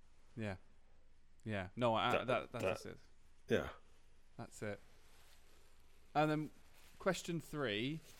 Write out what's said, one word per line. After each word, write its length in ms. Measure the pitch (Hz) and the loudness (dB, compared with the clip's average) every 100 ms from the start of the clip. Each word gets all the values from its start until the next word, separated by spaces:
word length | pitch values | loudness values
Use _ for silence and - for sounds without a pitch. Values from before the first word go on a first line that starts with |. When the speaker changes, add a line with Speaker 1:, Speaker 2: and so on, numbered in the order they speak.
| - - - - | -20 -20 -14 -6
Speaker 1:
Yeah. 180 | 107 92 - - - - - - - - | -4 -4 -10 -20 -20 -20 -18 -18 -18 -12
Yeah. 220 | - 104 92 - | -4 -2 -2 2
No, 180 | 123 | 4
I, 160 | 110 117 | 6 6
Speaker 2:
That, 140 | - 113 | 6 4
Speaker 1:
that, 260 | 117 65 | 2 2
that's 300 | - 95 - | 0 0 0
Speaker 2:
that, 80 | - | -4
Speaker 1:
it. 80 | - - - - - - | -12 -16 -20 -20 -20 2
Speaker 2:
yeah. 200 | 107 65 - - - - - - - | 2 2 -6 -16 -20 -20 -20 -18 -14
Speaker 1:
That's 220 | 120 - | -12 -6
it. 200 | 107 101 - - - - - - - - - - - - - | -6 -6 -10 -18 -18 -18 -20 -20 -20 -20 -20 -20 -20 -20 -4
And 160 | 143 156 | 2 4
then 200 | 151 151 - - - - - | 4 -2 -8 -18 -18 -18 -2
question 420 | 202 175 - 170 | 0 0 0 -4
three. 600 | - 151 131 104 127 156 - | -4 -2 0 2 0 -2 -8